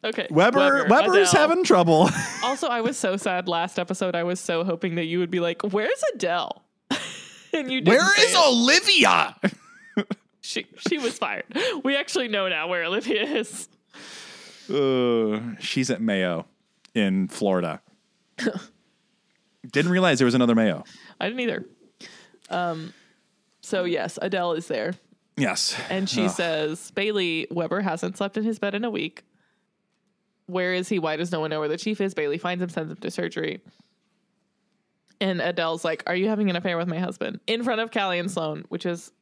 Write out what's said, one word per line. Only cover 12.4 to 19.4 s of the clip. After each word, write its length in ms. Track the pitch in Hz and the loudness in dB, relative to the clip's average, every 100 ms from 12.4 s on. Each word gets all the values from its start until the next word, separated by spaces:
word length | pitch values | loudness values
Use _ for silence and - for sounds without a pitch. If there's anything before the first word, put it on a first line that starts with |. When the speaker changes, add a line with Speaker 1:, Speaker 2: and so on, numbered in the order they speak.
| 190 | 0
Speaker 1:
now 180 | 165 165 | -2 -2
where 160 | 180 | -2
Olivia 400 | 170 202 233 - | 0 -2 -2 -2
is. 460 | 233 285 220 - - _ _ - - - - - - - - | 0 -2 -4 -10 -14 _ _ -20 -18 -18 -18 -20 -20 -20 -6
Speaker 2:
Uh, 680 | 143 135 131 123 117 110 107 120 104 | 0 2 2 2 2 2 -2 -6 -10
she's 280 | - - 127 | -6 -2 -2
at 120 | 107 | -2
Mayo 460 | 110 98 92 82 - _ _ _ _ - | 0 0 0 -2 -8 _ _ _ _ 0
in 320 | 101 95 92 | 2 2 -2
Florida. 520 | - 101 92 85 78 _ _ _ _ _ - | -2 0 2 0 -6 _ _ _ _ _ -4
Speaker 1:
<laughs> 40 | 233 202 - _ _ _ _ _ _ _ | -4 -4 -12 _ _ _ _ _ _ _